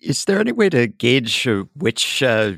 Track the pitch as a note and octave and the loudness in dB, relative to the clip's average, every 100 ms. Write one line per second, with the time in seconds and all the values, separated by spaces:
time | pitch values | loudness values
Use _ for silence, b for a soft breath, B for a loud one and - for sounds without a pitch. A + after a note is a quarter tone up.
0 | - C#3+ - G3 A3 A#3 G3+ C#3+ A#2+ - | -6 -6 -2 0 0 2 2 4 0 0
1 | A#2+ C3 A2+ - B2+ G2+ F#2+ C#3+ D3 - | 2 2 0 -4 0 -2 -2 -4 -4 -2
2 | - - C3 A2 G#2+ | -4 0 0 2 0